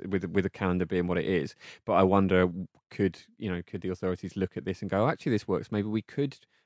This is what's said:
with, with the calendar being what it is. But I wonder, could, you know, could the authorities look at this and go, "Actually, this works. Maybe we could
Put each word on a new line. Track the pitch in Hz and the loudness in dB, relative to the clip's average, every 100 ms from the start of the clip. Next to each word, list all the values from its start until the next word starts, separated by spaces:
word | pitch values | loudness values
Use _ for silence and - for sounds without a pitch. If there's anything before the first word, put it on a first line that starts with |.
| 95 | -4
with, | 95 90 | -4 -2
with | 95 | 0
the | 95 | 0
calendar | - 95 90 | 0 0 0
being | 87 92 87 | 0 0 0
what | 87 | 0
it | |
is. | - 90 71 - - - - | 0 0 -2 -8 -20 -12 0
But | |
I | 92 | 4
wonder, | 95 98 95 92 92 87 87 _ _ | 6 6 6 6 4 0 -10 _ _
could, | - 98 - - - | 0 0 -2 -16 -10
you | 107 | -6
know, | 87 87 | -6 -6
could | 98 | -8
the | 92 | -6
authorities | 90 92 90 92 98 | -4 -4 -4 -6 -4
look | 95 - | -4 -4
at | |
this | 95 92 | -6 -6
and | 98 | -2
go, | 98 120 | 0 2
"Actually, | - - | 0 0
this | 110 - | 0 0
works. | 90 - | -4 -2
Maybe | 107 104 | -4 -2
we | 110 | -4
could | - - 143 - _ _ | -4 -4 -4 -6 _ _